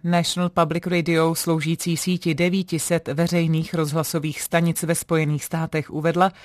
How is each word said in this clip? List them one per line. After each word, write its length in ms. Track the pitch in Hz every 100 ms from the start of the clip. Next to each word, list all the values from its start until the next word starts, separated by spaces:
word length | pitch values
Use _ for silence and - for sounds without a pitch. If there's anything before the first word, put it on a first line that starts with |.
National 440 | 170 175 165 - 180
Public 380 | 175 165 165 175
Radio, 480 | 175 160 165 160
sloužící 600 | 165 - 160 151 165 - 165
síti 380 | - 180 170
devíti 440 | 156 175 190 185 160
set 300 | - 170 -
veřejných 640 | 143 170 175 165 160 160
rozhlasových 680 | 170 156 156 156 170 151 143
stanic 420 | - 170 170 160
ve 120 | 156
Spojených 500 | 165 - 165 151 151
státech, 460 | - 160 160 156 143
uvedla, 420 | 156 156 170 190 -